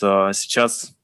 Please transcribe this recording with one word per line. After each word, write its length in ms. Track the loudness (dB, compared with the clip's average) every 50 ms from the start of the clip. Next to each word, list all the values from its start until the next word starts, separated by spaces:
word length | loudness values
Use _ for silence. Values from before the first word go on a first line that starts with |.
А, 300 | 0 2 2 2 2 0 -2
сейчас, 600 | -4 -6 -4 0 0 0 0 -2 -6 -12 -14 -18 _